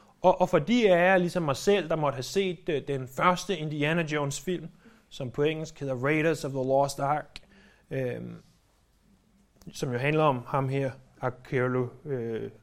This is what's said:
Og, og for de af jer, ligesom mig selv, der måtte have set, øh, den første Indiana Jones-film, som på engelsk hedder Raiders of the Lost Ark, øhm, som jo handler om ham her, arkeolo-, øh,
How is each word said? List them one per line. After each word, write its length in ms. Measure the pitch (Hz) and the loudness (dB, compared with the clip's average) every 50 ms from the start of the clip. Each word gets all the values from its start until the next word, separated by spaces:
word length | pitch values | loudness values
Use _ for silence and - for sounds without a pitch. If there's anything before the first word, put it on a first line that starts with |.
| _ _ _ _ - | _ _ _ _ 4
Og, 160 | 180 180 - | 4 6 4
og 80 | 180 - | 2 4
for 100 | - 165 | 2 2
de 340 | 147 - 233 247 226 202 | 2 4 2 4 6 6
af 180 | 180 170 175 185 | 6 6 6 6
jer, 80 | 190 185 | 6 4
ligesom 240 | 180 175 - 180 | 4 2 -2 -2
mig 140 | 170 147 131 | -2 -2 -2
selv, 320 | - - 202 202 202 165 156 | 0 2 2 2 2 2 0
der 80 | 165 | -2
måtte 200 | 160 151 143 127 | 0 0 0 -2
have 60 | 127 | -2
set, 460 | 123 - - 196 196 185 175 - - - | -6 -4 -2 -2 -2 -2 -2 -6 -6 -4
øh, 200 | 160 135 127 - | -4 -4 -2 -4
den 200 | 139 135 131 123 | -6 -6 -6 -8
første 500 | - - 160 180 180 170 - - 196 156 | -2 2 2 2 2 2 -2 -6 -6 -4
Indiana 440 | 156 156 151 151 143 151 165 175 | -4 -6 -2 0 0 0 0 0
Jones-film, 680 | 165 147 151 151 143 139 143 - - - 180 - 151 165 - - - - - _ _ _ | -2 -2 -2 -2 -2 -4 -4 -6 -6 -6 -6 -6 -6 -12 -18 -20 -20 -20 -20 _ _ _
som 220 | - - 143 123 | -12 -10 -10 -8
på 120 | - - | -2 0
engelsk 380 | 143 156 160 156 160 151 - - | 0 0 0 -2 -6 -10 -10 -8
hedder 140 | 143 139 131 | -6 -6 -4
Raiders 500 | 123 123 139 156 156 156 165 156 - - | -2 0 0 2 2 2 0 0 -2 -4
of 60 | 143 | -6
the 140 | 135 135 131 | -4 -2 0
Lost 360 | 131 135 135 139 139 - - | 2 2 2 2 2 -2 -4
Ark, 400 | 139 139 151 151 - - - - - _ - - - - _ _ _ - | -2 -2 -2 -2 -4 -10 -16 -20 -20 _ -20 -20 -20 -20 _ _ _ -8
øhm, 520 | - 135 131 123 120 117 117 117 113 110 - _ _ _ _ _ _ _ _ _ _ _ _ _ _ _ _ _ _ _ _ _ _ _ - 170 | -6 -6 -4 -4 -6 -8 -10 -12 -14 -16 -20 _ _ _ _ _ _ _ _ _ _ _ _ _ _ _ _ _ _ _ _ _ _ _ -20 -16
som 200 | - - 156 139 | -10 -8 -6 -4
jo 60 | 123 117 | -4 -2
handler 240 | 131 143 156 156 | 0 0 2 4
om 200 | 156 151 131 123 120 | 4 2 2 0 -4
ham 220 | - - 139 135 131 | -2 -2 0 0 0
her, 240 | 135 139 139 131 - - - _ _ - | -2 -2 -2 -4 -6 -10 -18 _ _ -6
arkeolo-, 880 | - 127 - - - - 147 127 127 127 123 127 127 123 - - - 151 | -6 -6 -6 -6 -10 -4 -2 0 0 0 0 0 -2 -4 -6 -12 -10 -8
øh, 420 | 139 123 117 117 113 110 113 113 - - | -6 -6 -4 -6 -6 -6 -8 -8 -12 -16